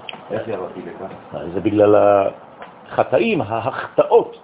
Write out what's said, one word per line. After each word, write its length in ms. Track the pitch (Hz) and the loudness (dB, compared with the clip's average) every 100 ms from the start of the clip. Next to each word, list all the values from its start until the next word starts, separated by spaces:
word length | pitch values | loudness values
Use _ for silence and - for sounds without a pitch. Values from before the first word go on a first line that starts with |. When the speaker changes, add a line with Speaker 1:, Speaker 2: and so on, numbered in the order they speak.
| - - - | -16 -16 -10
Speaker 1:
איך 160 | 104 113 | -8 -8
ירדתי 340 | 98 87 90 | -8 -10 -12
לכאן? 260 | 87 - 95 87 - | -14 -14 -16 -16 -14
Speaker 2:
אה, 160 | 76 80 | -12 -8
זה 80 | 90 | -4
בגלל 340 | 98 104 104 104 101 101 98 - - - - - - | 0 4 6 6 6 4 2 -4 -14 -20 -20 -20 -10
החטאים, 540 | - - 131 226 190 | -4 0 0 0 -2
ההחטאות, 960 | 110 113 117 - - - - - - - | -4 -4 -6 -8 -4 0 4 2 2 -6